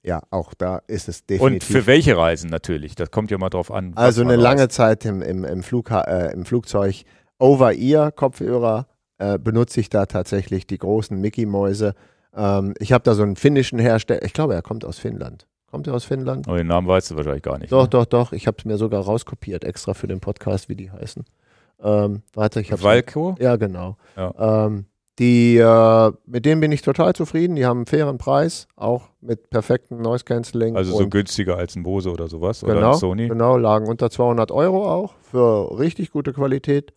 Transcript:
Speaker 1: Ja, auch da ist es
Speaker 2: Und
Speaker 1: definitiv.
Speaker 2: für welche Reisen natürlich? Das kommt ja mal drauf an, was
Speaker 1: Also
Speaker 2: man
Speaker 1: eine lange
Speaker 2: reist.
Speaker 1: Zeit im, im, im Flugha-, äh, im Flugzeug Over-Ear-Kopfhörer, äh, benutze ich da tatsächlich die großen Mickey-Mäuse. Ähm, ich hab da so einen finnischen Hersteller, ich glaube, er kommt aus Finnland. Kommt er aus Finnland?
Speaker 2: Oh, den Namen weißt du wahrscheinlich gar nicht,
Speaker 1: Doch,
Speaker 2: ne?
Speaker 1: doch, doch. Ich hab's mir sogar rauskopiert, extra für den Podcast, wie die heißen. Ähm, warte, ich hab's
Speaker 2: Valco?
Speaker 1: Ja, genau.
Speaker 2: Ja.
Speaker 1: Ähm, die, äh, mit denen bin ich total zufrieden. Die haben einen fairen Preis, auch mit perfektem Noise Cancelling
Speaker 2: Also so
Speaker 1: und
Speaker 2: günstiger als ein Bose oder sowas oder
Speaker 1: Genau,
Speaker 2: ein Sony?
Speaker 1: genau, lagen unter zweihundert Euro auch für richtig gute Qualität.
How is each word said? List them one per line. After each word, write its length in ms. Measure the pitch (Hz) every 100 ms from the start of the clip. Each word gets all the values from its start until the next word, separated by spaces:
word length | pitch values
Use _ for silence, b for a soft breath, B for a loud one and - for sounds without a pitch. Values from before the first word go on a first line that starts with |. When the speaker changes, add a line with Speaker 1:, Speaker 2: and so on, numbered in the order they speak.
Speaker 1:
Ja, 200 | - 82 _
auch 240 | 95 80
da 260 | - 90 92 -
ist 220 | 104 -
es 120 | -
Speaker 2:
Und 80 | -
Speaker 1:
definitiv. 340 | 98 135 95 -
Speaker 2:
für 180 | 127 107
welche 300 | 147 147 92
Reisen 320 | 82 82 85
natürlich? 460 | 80 - 78 73
Das 160 | - 85
kommt 200 | - 107
ja 60 | 101
mal 140 | 92
drauf 200 | 90 87
an, 240 | 104 92
was 100 | 85
Speaker 1:
Also 200 | 123 117
Speaker 2:
man 80 | 123
Speaker 1:
eine 80 | 120
lange 200 | 120 139
Speaker 2:
reist. 100 | 127
Speaker 1:
Zeit 320 | - 113 110
im, 160 | 110 95
im, 240 | - 92
im 180 | 80 92
Flugha-, 440 | 92 123 - 104 71
äh, 240 | 90 82
im 140 | 67 87
Flugzeug 580 | 120 - 104 98 95 b b b _ 131 139 123 -
Over-Ear-Kopfhörer, 1000 | 123 151 151 - 135 - 139 123 117 110 135 _ _ _
äh, 200 | 101 98
benutze 420 | 113 113 123 -
ich 100 | 104
da 160 | 107 98
tatsächlich 600 | 104 87 101 - 95 -
die 120 | 95
großen 400 | 92 110 104 95
Mickey-Mäuse. 760 | 101 - 107 98 98 101 104 95 b b b
Ähm, 400 | - 101 98 98 -
ich 140 | 104
hab 120 | 127
da 100 | -
so 80 | 104
einen 140 | 101 95
finnischen 420 | 143 143 127 120
Hersteller, 440 | 117 113 - 120
ich 80 | -
glaube, 220 | - 156
er 80 | 87
kommt 220 | - 110
aus 140 | - -
Finnland. 480 | - - - - _ _ _
Kommt 160 | 143 147
er 60 |
aus 100 | 123
Finnland? 420 | - 135 131 131 139
Speaker 2:
Oh, 60 |
den 140 | 87 85
Namen 180 | 85 90
weißt 240 | 92 -
du 60 | 78
wahrscheinlich 260 | 76 71
gar 160 | 71 71
nicht, 140 | 76
Speaker 1:
Doch, 120 | 131
Speaker 2:
ne? 40 | 127
Speaker 1:
doch, 160 | 127
doch. 280 | 117 120 120
Ich 140 | - -
hab's 180 | -
mir 120 | 110 107
sogar 260 | 110 101
rauskopiert, 640 | 98 113 - - - 90
extra 300 | - - -
für 120 | 92 95
den 140 | 95
Podcast, 480 | 101 - - 98 -
wie 80 | 98
die 140 | 95
heißen. 340 | 95 - - - _ _ _ _ _
Ähm, 400 | 104 104 104 101 _
warte, 280 | 107 107 117
ich 100 | 98
hab's 100 | 92
Speaker 2:
Valco? 520 | 98 120 - 147 175 185
Speaker 1:
Ja, 160 | 123 117
genau. 400 | 101 90 90 104 b -
Speaker 2:
Ja. 500 | 92 - 110 110 107
Speaker 1:
Ähm, 200 | 104 101 _ _ -
die, 380 | 123 120 120 117
äh, 540 | 113 113 113 113 110 - -
mit 180 | 120
denen 160 | 135 160
bin 120 | 156
ich 100 | 147
total 300 | - 139 170
zufrieden. 400 | 180 156 160 175 160
Die 100 | 127
haben 120 | 123
einen 80 | 117
fairen 320 | 151 147 127
Preis, 480 | - 139 165 - - _
auch 320 | 107 123 - _
mit 300 | 120 113 _
perfektem 500 | 120 - 127 _ 117
Noise 240 | 113 123
Cancelling 520 | - 120 117 120 113 104
Speaker 2:
Also 160 | 92
so 120 | 104
Speaker 1:
und 60 | 98
Speaker 2:
günstiger 460 | 101 98 - 92 87
als 200 | 87 90
ein 60 |
Bose 260 | 87 98 92
oder 180 | 82 82
sowas 340 | 82 90 117
oder 100 | 98
Speaker 1:
Genau, 180 | 101 107
Speaker 2:
ein 60 | 156
Sony? 300 | 92 98 117
Speaker 1:
genau, 280 | 113 117 127
lagen 300 | 113 107 107
unter 220 | 113 120
zweihundert 400 | - 120 117 110
Euro 380 | - 175 190 202
auch 220 | 170 202 _
für 560 | _ 127 120 107 95 104
richtig 320 | 160 - 180
gute 220 | 147 139
Qualität. 600 | 131 139 135 - 143 143